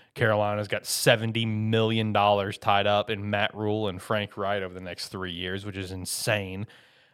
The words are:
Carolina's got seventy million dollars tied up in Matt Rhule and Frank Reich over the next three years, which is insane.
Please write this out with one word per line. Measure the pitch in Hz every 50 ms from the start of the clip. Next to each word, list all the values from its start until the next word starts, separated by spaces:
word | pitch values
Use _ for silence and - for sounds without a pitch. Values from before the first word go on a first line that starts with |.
| - _ -
Carolina's | - 120 110 107 104 104 104 104 104 104 98
got | 110 101 -
seventy | - - - - 135 120 107 113 113 110 113 113
million | 113 107 107 110 110 113 113 110 110 113 110 110 110 104
dollars | 104 101 104 101 101 98 101 101
tied | - - 104 101 101 101
up | 104 104 104 104 -
in | 110 98 101 104
Matt | 104 101 107 - -
Rhule | 104 107 104 107 110 110 98
and | 87 90
Frank | - - 113 104 101 98 -
Reich | 104 98 98 104 101 92
over | 90 90
the | 92
next | 92 90 87 - - -
three | - 95 92 90 85
years, | 85 90 92 95 98 98
which | 104 92
is | 98 92 90
insane. | 92 90 90 - - - - - 107 104 98 92 92 98 107 - - - - _ _ _ _ _